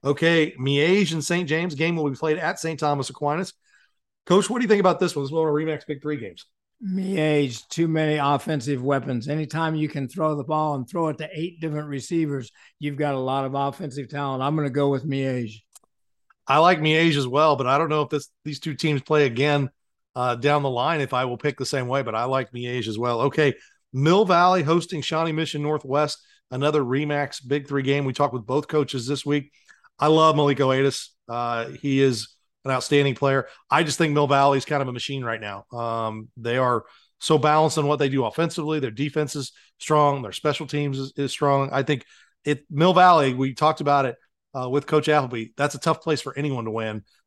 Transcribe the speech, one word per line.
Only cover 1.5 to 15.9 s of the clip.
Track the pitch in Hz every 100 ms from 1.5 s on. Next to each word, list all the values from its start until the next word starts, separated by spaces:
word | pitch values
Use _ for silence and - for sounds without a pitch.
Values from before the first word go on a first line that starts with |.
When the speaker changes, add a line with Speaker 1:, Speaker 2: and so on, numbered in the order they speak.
| 156 175 139
Speaker 1:
game | 165 170
will | 147
be | 135
played | 160 156
at | 165 196
Saint | 160 151
Thomas | 151 143 127
Aquinas. | - 147 151 185 - _ _ _ _ _ _ -
Coach, | 185 196
what | 240
do |
you | 233
think | 208
about | 185 165
this | 180 147
one? |
This | 139
is |
one | 160 160
of |
Remax | 151 156 151 -
Big | 143
Three | 147 147
games. | 104 87 - _ _ _
Speaker 2:
Miege, | 208 185 190 190 156 151 139 113 -
too | - 165
many | 156 156 151
offensive | 143 143 - 151 123 139
weapons. | 127 139 127 123 131
Anytime | 151 151 156 160 160
you | 151
can | 143 135
throw | 190 156 147
the |
ball | 135 156 156 143
and | 123
throw | 180 160
it | 147
to | 151
eight | 165 170 170
different | 160 151 151
receivers, | 143 127 170 156 139 120 _ _ _
you've | 147 139
got | 147
a | 139
lot | 131 135 135
of |
offensive | 139 139 135 156 135 127
talent. | 143 139 131
I'm | 131 156
gonna | 143
go | 127 143
with | 135 139
Miege. | 135 135 127 117 107 _ - _